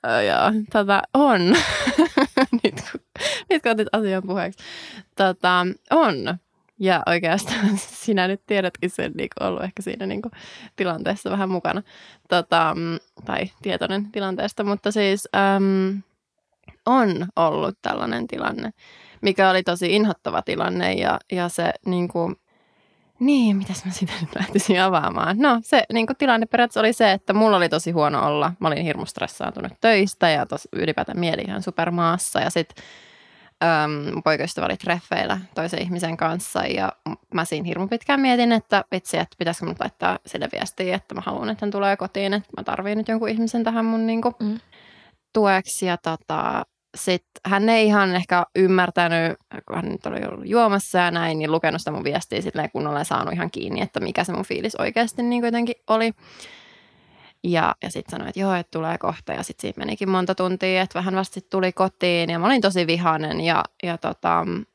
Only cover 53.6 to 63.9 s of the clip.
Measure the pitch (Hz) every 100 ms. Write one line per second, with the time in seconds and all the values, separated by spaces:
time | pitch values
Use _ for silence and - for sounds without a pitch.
53.6 | - - 190 - - - 175 180 190 -
54.6 | 226 - - 226 233 - 240 240 233 233
55.6 | 233 240 - 220 226 214 - - - -
56.6 | - - _ _ _ _ - _ 180 170
57.6 | - - - - - - - - 190 180
58.6 | 170 160 160 170 - 160 - - - -
59.6 | - - - 208 190 190 180 190 185 185
60.6 | 185 185 185 185 185 190 190 - - 190
61.6 | 185 - 190 _ 180 170 170 170 185 262
62.6 | 202 185 165 170 175 156 156 160 165 160
63.6 | - _ 180